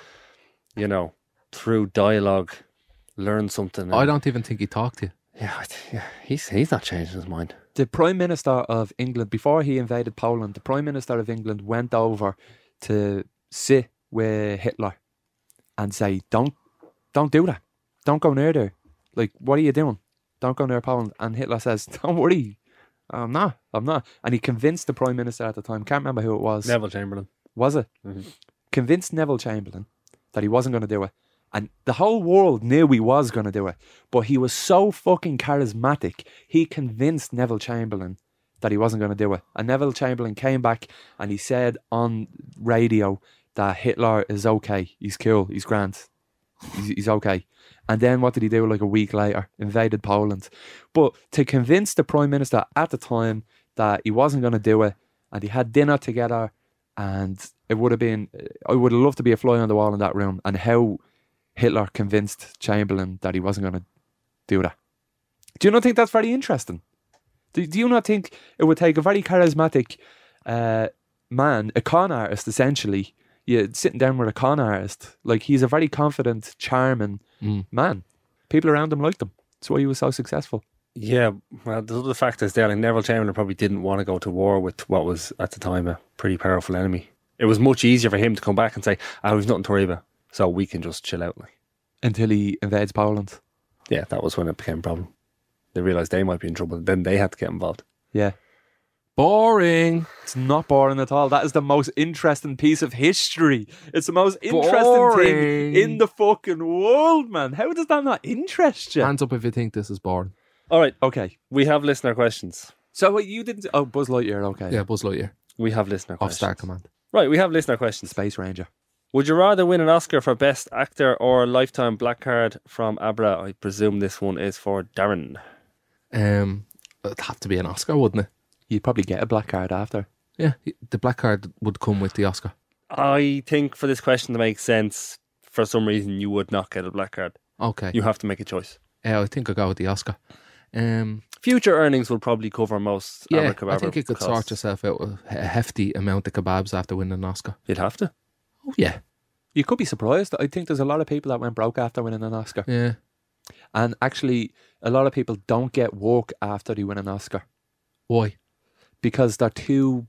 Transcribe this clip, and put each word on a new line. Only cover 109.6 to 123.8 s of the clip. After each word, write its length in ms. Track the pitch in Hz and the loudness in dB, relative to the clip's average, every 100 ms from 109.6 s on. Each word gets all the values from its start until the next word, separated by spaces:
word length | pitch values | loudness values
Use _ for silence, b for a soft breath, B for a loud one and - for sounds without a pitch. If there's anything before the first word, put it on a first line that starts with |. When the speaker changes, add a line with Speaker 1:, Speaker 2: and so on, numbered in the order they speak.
| 113 | -4
Speaker 2:
this 160 | 104 98 | -6 -8
is 80 | 98 | -8
boring. 340 | 95 90 92 - _ _ - | -4 -4 -4 -12 _ _ 2
Speaker 1:
All 100 | 165 | 4
right, 140 | 143 - | 4 2
Speaker 3:
Okay. 340 | 131 120 95 _ _ | 0 0 -6 _ _
Speaker 1:
we 160 | 135 143 | 2 4
have 180 | 147 | 4
listener 300 | 143 135 127 | 2 0 -2
questions. 580 | 117 117 - 90 - - _ _ | 2 0 0 -14 -16 -20 _ _
Speaker 3:
So 180 | - - | 0 2
what, 140 | 208 196 | 2 -2
you 180 | 220 | -8
didn't, 220 | 233 208 196 | -10 -10 -2
oh, 100 | 143 | -2
Buzz 240 | 135 139 127 | 0 -2 -2
Lightyear, 340 | 127 104 101 101 | 0 -2 -2 -4
okay. 200 | 95 92 | -6 -4
Speaker 2:
Yeah, 100 | 104 | -4
Buzz 180 | 98 107 | -2 -4
Lightyear. 300 | 101 92 98 _ _ - | -2 -4 -6 _ _ -4
Speaker 1:
We 140 | 113 | -2
have 160 | 110 98 | 0 -2
listener 280 | 95 - 85 | -4 -6 -6
Speaker 2:
Of 140 | 95 | -6
Star 220 | - 98 | -2 -4
Speaker 1:
questions. 60 | 90 | -4
Speaker 2:
Command. 280 | 92 92 - _ _ | -10 -12 -16 _ _
Speaker 1:
Right, 160 | 214 143 | 2 4
we 80 | 156 | 4
have 160 | 185 | 2
listener 240 | 160 147 117 | 0 0 -2
questions. 340 | 117 - 95 | -2 -4 -12
Speaker 3:
Space 280 | - 101 - | -6 -6 -6
Ranger. 300 | 92 90 90 _ _ _ _ | -10 -10 -14 _ _ _ _
Speaker 1:
Would 160 | 135 143 | -2 2
you 60 | |
rather 320 | 160 190 196 180 | 4 4 6 4
win 160 | 180 | 4
an 80 | 160 | 4
Oscar 320 | 170 - 139 | 4 4 0
for 120 | 135 | 0
Best 340 | 117 139 131 - | 2 2 0 -6
Actor 420 | 117 139 - 135 - | -6 -6 0 0 2
or 260 | 127 127 | 4 4
a 40 | 123 | 4
Lifetime 500 | 127 131 - 120 107 | 2 0 0 -2 0
Black 240 | 120 117 | -4 -4
Card 380 | 135 120 113 - _ | -2 0 0 -4 _
from 300 | - 110 107 | -6 -4 -2
abra? 360 | 110 107 107 87 | -4 0 0 0
I 100 | 95 | -6
presume 480 | - 101 98 | -10 -10 0